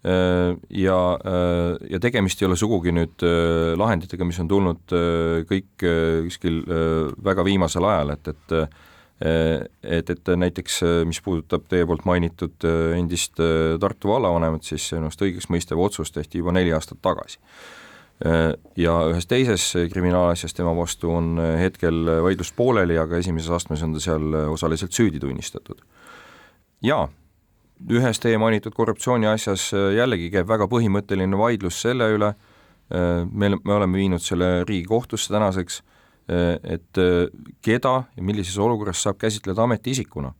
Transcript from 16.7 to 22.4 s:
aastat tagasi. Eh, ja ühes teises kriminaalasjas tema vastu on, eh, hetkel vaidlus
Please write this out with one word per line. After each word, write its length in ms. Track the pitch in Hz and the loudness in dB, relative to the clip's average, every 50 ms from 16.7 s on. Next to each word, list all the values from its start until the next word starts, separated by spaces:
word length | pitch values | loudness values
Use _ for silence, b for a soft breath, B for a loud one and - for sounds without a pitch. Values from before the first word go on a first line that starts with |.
| 82 | 2
aastat 260 | 80 - - - - | 0 -2 -6 -16 -4
tagasi. 360 | - 92 87 - - - - _ B B B B B B B B B B B B B B B _ - | -2 -2 -2 -2 -6 -14 -18 _ B B B B B B B B B B B B B B B _ -2
Eh, 300 | 82 82 82 80 80 80 - - - _ - | 0 2 2 2 2 0 -4 -10 -16 _ 0
ja 140 | 85 82 82 85 82 80 | 2 2 2 2 2 2
ühes 180 | 82 87 85 | 0 0 0
teises 460 | - 123 127 131 120 107 85 - - - 90 87 85 | 0 0 2 2 2 2 0 0 -2 0 0 -2 0
kriminaalasjas 640 | 95 95 90 90 87 90 90 87 87 85 - 80 - | 0 0 0 2 2 4 4 2 2 0 -4 -10 -6
tema 220 | - 90 85 82 | -4 -2 -2 0
vastu 360 | 85 85 82 - - - 82 | -2 -2 -4 -6 -4 -2 -2
on, 280 | 82 85 82 82 82 82 | 0 0 0 0 0 0
eh, 240 | 82 82 80 80 90 | 0 0 0 2 0
hetkel 580 | 92 - - - 85 82 82 82 82 80 82 | 0 -2 0 -2 0 0 0 0 2 2 2
vaidlus 300 | 82 92 95 - | 2 2 0 0